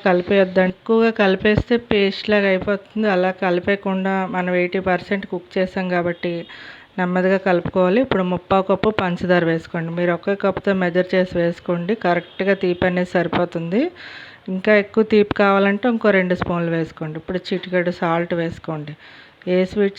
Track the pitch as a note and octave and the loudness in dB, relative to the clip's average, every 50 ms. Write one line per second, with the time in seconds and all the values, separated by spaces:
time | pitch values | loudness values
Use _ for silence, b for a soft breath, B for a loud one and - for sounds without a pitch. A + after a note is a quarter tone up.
0 | - G3 F3+ F3+ F3+ - G3+ G3 F#3+ F#3 F3+ F#3+ F#3 F#3 F#3 - _ - A3+ A3+ | 2 2 2 2 2 2 2 2 2 2 2 2 2 2 0 -4 _ 0 2 2
1 | A#3 A3+ A3 A3+ G#3 F#3+ F#3+ F#3+ - G#3+ G#3+ G#3+ - - A#3+ A#3 A#3 - A3+ G3+ | 2 2 2 2 2 2 2 2 2 2 2 2 2 0 -2 -2 0 0 0 2
2 | G3+ G3 G3 - - G#3+ G#3 G3+ G3+ G3 F#3+ F#3 F3+ G#3 G3+ G3 - - - G#3+ | 2 0 0 -4 -2 0 2 2 4 2 2 0 0 -2 -4 -4 -6 -8 -6 -2
3 | A3 G#3 F#3+ F3+ F#3 F#3+ F#3 - G3+ F3+ F3 F3 F3 G3+ G3+ G3+ - G3 F#3+ F#3+ | 0 0 2 2 2 0 -2 -2 -2 0 0 0 0 -2 -2 -2 -2 -2 -2 -2
4 | F#3 F#3+ F#3+ F#3+ F#3+ F#3 F3 F3+ F3+ F3+ F3+ F3+ F3+ F3+ F#3 F#3+ F#3 F#3+ F3+ F3+ | 0 0 0 -2 -2 -2 -4 -4 -2 0 0 0 0 0 -2 -2 0 0 -2 -2
5 | F3+ - G3+ G3 G3+ - F#3+ F3 - - - F#3+ F#3 F#3 - G3 F#3 F3+ F3+ F3 | -2 -4 -6 -6 -4 -6 -8 -10 -10 -6 -4 -2 -2 -2 -2 -4 -4 -2 -2 -2
6 | E3+ F3 E3+ - - F3 E3+ E3+ E3+ B B B B B B B B B _ - | -2 -2 -4 -4 -4 -6 -6 -6 -8 B B B B B B B B B _ -4
7 | F3+ F3+ F3+ F#3 F3+ F#3 G3 F#3 F#3+ G3 F3 F3 E3+ - - F#3+ F3+ F3+ F#3+ A#3+ | -2 0 0 0 2 2 2 2 2 2 0 2 0 0 0 2 2 4 4 2
8 | C4 C4 - F#3+ F#3 F3+ F3+ F3 - - G3 F#3+ F#3+ - G3 F#3+ - A3 G#3+ - | 2 2 0 -2 0 -2 -4 -4 -2 0 0 0 2 2 0 0 2 0 0 0
9 | G3 F3 F3 - - F3 F3+ F3 E3+ E3 E3 E3 - - - E3+ E3 E3 E3+ F3 | -2 -2 -4 -4 0 2 2 2 4 2 0 -2 -4 -6 -6 -6 -6 -4 -4 -2
10 | F3 F3 E3+ E3+ - G3+ G3+ G3 - G3 F#3 - - G3+ G3 F#3+ F#3 F3 E3+ F3+ | 0 0 0 0 -2 -4 -2 0 0 -2 -2 0 -2 0 0 0 0 0 2 0
11 | F3+ - G3 F#3 F3+ F#3 - F3 E3+ E3+ E3+ - - - F3 E3+ F3 F3+ A3+ A3 | 0 2 2 0 0 0 0 0 0 0 -2 -4 -4 -4 -4 -2 -2 -2 -4 0
12 | - F3+ F3 F3 E3+ - - - F#3+ G3 G3 G3 G3 F3+ F3 F3+ F#3+ F#3 F3+ F3+ | 0 0 0 0 -2 -6 -8 -4 0 0 0 2 0 0 0 2 0 0 2 0
13 | F3+ F3+ - F3+ E3 E3+ - F3+ F3 E3+ - E3 E3 E3+ F#3 A#3 D#4 F4+ B B | -2 0 0 0 0 0 0 0 -2 -2 -2 -6 -6 -2 0 0 0 -2 B B
14 | B B B B B B B B B - F#3 F#3 - G#3+ G#3+ G#3 G3+ G3+ - A3+ | B B B B B B B B B -8 -8 -2 2 4 4 4 2 2 0 0
15 | A3 A3 A3 G#3 G3+ G#3 - - G3+ G3 G3 G3 G3 G3 G3 G3+ - B3 A#3 A3+ | 2 4 4 4 4 2 2 2 2 4 4 4 4 2 0 0 0 0 0 2
16 | - G#3 G3+ F#3+ F#3 F3 F3+ F3 - F#3 F3 F3 E3+ E3+ E3 E3 D#3+ D#3+ - - | 2 2 4 4 2 2 0 -2 -2 -2 -2 -2 -2 -2 -2 -2 -4 -4 -6 -10
17 | D#3+ D#3 D#3 D#3+ - - F#3 F3+ - - G3 F3+ - F#3 F#3 F3+ E3+ F3+ F3 - | -10 -10 -10 -10 -10 -8 -8 -8 -6 -4 -6 -6 -4 -2 -2 -2 0 -2 -2 -2
18 | F#3 E3+ E3 E3+ E3+ E3+ F3+ E3+ E3 E3+ E3 - - - D#3+ D3+ D3 D3 D3+ B | 0 0 0 0 0 -2 -2 -4 -4 -4 -6 -8 -10 -8 -8 -8 -8 -10 -14 B
19 | B B B B B B B B - F3+ F3+ F#3 F#3 F#3 - G#3 G3+ G3 G3 | B B B B B B B B -4 0 0 2 0 0 0 0 0 0 0